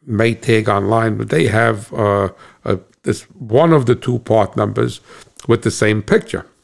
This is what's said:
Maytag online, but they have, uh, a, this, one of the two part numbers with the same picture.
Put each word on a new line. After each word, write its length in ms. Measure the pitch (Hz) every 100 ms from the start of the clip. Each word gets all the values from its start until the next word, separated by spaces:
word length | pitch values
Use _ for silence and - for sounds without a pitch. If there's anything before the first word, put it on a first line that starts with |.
| -
Maytag 600 | 107 113 113 - 110 107
online, 500 | 101 98 113 113 104
but 100 | -
they 200 | 156 -
have, 440 | 107 117 107 104
uh, 380 | - 104 101 98 - - _
a, 160 | - 95 - _
this, 200 | - - -
one 400 | - 117 117 165
of 100 | 160
the 100 | 120
two 260 | 123 - 120
part 360 | - 110 101 113
numbers 440 | 104 104 120 - _ - - _ -
with 160 | 117
the 80 | 113
same 320 | - 107 107
picture. 440 | - 226 - 90 - _